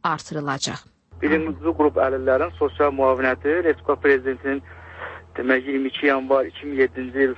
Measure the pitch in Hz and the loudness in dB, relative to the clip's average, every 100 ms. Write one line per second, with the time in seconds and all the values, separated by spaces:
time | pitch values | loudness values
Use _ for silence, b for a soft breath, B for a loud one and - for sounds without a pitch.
0 | 175 151 - 156 143 135 - - - _ | -4 -4 -6 -6 -4 -4 -6 -8 -16 _
1 | _ - 147 156 160 135 160 160 147 - | _ -4 0 0 -2 -4 -4 2 2 4
2 | 135 131 131 131 175 - 143 - 147 135 | 0 0 2 2 0 -2 -2 2 0 4
3 | 131 131 131 127 143 170 165 147 - 139 | 2 2 0 0 0 2 0 0 -2 0
4 | 143 135 131 127 139 139 B B B B | 4 2 2 -4 -4 -6 B B B B
5 | B B - - 127 131 135 135 135 - | B B -14 -6 0 0 0 -2 -2 0
6 | 143 135 131 135 131 - 147 135 127 131 | 0 0 2 2 0 -6 -6 0 0 0
7 | 127 131 135 | -6 0 0